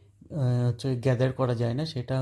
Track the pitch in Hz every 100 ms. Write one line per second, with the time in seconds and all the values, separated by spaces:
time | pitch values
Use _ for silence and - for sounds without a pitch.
0 | - - - 160 123 123 123 120 135 127
1 | 131 120 131 127 127 117 117 120 160 127
2 | 117 131